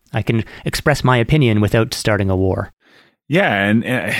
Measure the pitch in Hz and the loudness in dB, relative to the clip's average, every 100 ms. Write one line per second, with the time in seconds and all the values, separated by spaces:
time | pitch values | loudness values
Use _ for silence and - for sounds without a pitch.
0 | _ 117 - 113 - - 151 - 160 139 | _ -6 -2 -2 -2 -8 -8 -4 -2 0
1 | 127 123 117 151 123 107 104 117 113 - | 2 2 2 2 4 2 2 2 0 -2
2 | - 104 95 92 95 98 - _ _ _ | -2 0 0 0 0 -2 -6 _ _ _
3 | _ _ - 160 185 101 101 110 107 127 | _ _ -4 0 0 0 2 2 0 -4
4 | 90 92 | -4 -6